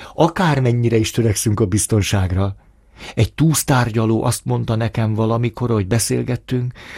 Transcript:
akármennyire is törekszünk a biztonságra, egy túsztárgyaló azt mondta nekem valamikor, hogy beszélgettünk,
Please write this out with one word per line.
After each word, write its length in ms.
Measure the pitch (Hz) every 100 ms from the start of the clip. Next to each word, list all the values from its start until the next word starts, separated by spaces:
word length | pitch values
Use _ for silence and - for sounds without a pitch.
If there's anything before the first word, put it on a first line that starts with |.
| -
akármennyire 800 | - 165 - 175 135 123 120 117 113
is 140 | 110
törekszünk 500 | - 113 101 110 104
a 60 | 104
biztonságra, 920 | 104 - 107 95 101 92 90 101 98 _ _ _ - -
egy 180 | - 107
túsztárgyaló 920 | - 160 143 - 131 117 110 110 113
azt 200 | 123 -
mondta 300 | 123 120 117
nekem 400 | 110 113 117 110
valamikor, 560 | 107 110 117 120 - 123
hogy 160 | 110 92
beszélgettünk, 840 | 113 - 123 120 123 - 127 127 - -